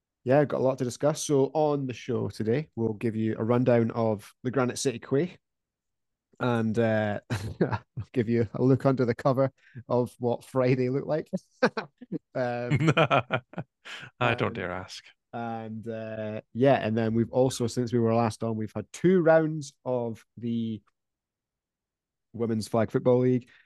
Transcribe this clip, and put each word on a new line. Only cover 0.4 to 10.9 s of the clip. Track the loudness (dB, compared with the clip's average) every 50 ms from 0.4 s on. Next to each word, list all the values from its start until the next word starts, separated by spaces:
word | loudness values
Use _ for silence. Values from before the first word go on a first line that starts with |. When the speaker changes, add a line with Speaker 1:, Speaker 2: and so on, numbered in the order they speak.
| 4
Speaker 1:
got | 2 0 0
a | 0
lot | 0 0 0
to | -4
discuss. | -6 -4 -2 0 0 0 -2
So | -2 0 2 2 2 2 2
on | 0 0 0 0 -2 -2
the | -6 -8
show | -10 -6 -4 -4 -4 -4 -4
today, | -6 -4 -2 0 0 0 -2 -6 _
we'll | -4 -4 -4 -4
give | -2 -4 -4 -2 -2
you | -2 -2 -2 -2
a | 0
rundown | 2 2 2 4 4 4 4 2 2
of | 0 0 0 0 0 -2 -6 -12 -20 _ 0
the | 2
Granite | 4 4 2 2 -2 -2
City | -2 -2 -2 -2
Quay. | -2 0 0 0 0 0 -4 -12 _ _ _ _ _ _ _ _ _ _ _ _ _ _ _ _ _ _ _ _
And, | -2 0 0 0 0 0 0 0
uh, | 2 2 2 2 0 0 -2 -4 -6 -6
<laughs> | -6 -6 -6 -8 -4 -2
I'll | -2 -2 -2 -6 -8 _ _ -14 -14 -4 -2
give | -2 0 2
you | 2 0 0 -2 -2
a | 0 4
look | 4 4 4 4 2
under | 2 4 2
the | 0 0
cover | 0 0 0 2 2 0 0 -2 _ _ _ _ -20 -6 -2
of | 0 0 0 -2 -6 _
what | -4 -4 -4 -4 -6
Friday | -6 -2 0 2 2 2 0 0
looked | -2